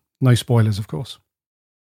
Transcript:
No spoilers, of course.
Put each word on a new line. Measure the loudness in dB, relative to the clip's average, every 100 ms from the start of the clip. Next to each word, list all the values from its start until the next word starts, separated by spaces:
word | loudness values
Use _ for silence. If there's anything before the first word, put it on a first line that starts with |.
| _ _
No | 2 2
spoilers, | 2 0 2 -2
of | -6
course. | -10 -12 -16 _ _ _ _ _ _ _